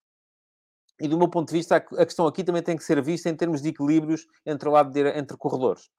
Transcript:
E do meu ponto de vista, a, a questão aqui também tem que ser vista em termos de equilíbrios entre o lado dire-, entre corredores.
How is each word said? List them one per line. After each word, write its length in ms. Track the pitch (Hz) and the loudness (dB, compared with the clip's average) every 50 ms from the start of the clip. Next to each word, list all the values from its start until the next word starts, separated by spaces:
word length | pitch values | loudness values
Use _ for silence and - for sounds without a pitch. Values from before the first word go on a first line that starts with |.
| _ _ _ _ _ _ _ _ _ _ _ _ _ _ _ _ _ _ _ _ | _ _ _ _ _ _ _ _ _ _ _ _ _ _ _ _ _ _ _ _
E 80 | 156 147 | -4 -2
do 100 | 151 170 | 2 2
meu 120 | 175 175 | 2 2
ponto 180 | - 175 151 - | 2 -2 -2 0
de 60 | 151 | -2
vista, 220 | 170 165 - 185 | -4 0 2 2
a, 260 | 156 - - - - | 2 2 0 0 0
a 40 | 170 | 0
questão 220 | 160 - - 175 151 | 0 2 0 0 0
aqui 160 | 143 - 185 | 0 -2 -2
também 180 | 175 170 170 | -2 -2 -2
tem 140 | 165 - 170 | 0 -2 -4
que 80 | 151 - | -4 0
ser 180 | - 165 143 | 0 0 0
vista 280 | 127 143 170 165 - 180 | 0 -2 -4 -4 -4 -6
em 60 | 160 | -2
termos 260 | 151 180 170 165 143 | -2 -2 -2 -2 -2
de 80 | 135 156 | -4 -6
equilíbrios 560 | 156 - 143 143 156 160 156 151 160 156 - _ _ _ _ | -6 -4 0 2 2 2 2 0 -4 -6 -6 _ _ _ _
entre 220 | 147 151 135 - 151 | -8 -8 -4 -2 4
o 40 | |
lado 200 | 147 147 147 135 | 4 4 4 4
dire-, 260 | 131 143 143 143 - 151 | 2 0 0 0 0 -2
entre 200 | 139 - 131 - | -6 -8 -12 -6
corredores. 520 | - 151 135 131 131 113 87 - - _ _ | -6 -4 -4 0 0 0 0 -2 -8 _ _